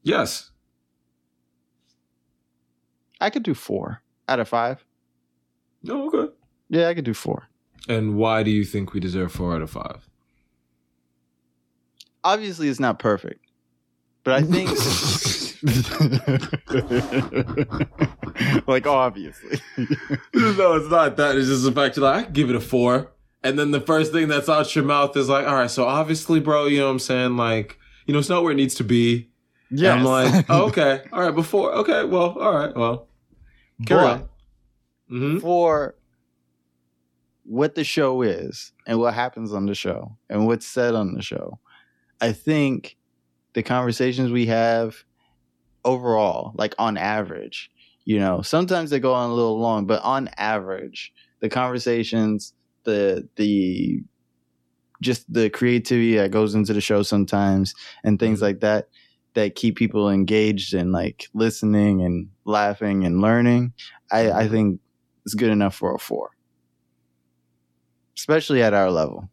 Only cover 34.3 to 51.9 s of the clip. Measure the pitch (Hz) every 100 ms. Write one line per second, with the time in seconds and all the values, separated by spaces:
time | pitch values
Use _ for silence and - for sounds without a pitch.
34.3 | _ _ _ _ _ _ _ _ 123 139
35.3 | 156 165 175 170 151 139 - _ _ _
36.3 | _ _ _ _ _ _ _ _ _ _
37.3 | _ - 113 147 147 147 - 135 127 117
38.3 | 90 71 - - _ - 113 117 117 123
39.3 | - 110 104 101 101 104 87 - 110 _
40.3 | 104 110 117 - - 120 113 98 - -
41.3 | - 50 - _ _ _ _ _ _ 117
42.3 | 107 - 156 139 123 - _ _ _ _
43.3 | _ _ - - 123 123 117 127 127 127
44.3 | 123 117 113 117 113 113 - _ _ _
45.3 | _ _ _ _ _ 123 127 123 110 104
46.3 | 60 - 113 107 - 113 101 95 107 92
47.3 | 78 50 - - _ _ _ - 107 95
48.3 | 90 90 156 180 180 160 143 131 127 120
49.3 | 120 117 110 117 107 98 107 - 135 135
50.3 | - 107 107 95 95 - - - _ _
51.3 | _ 117 127 127 123 123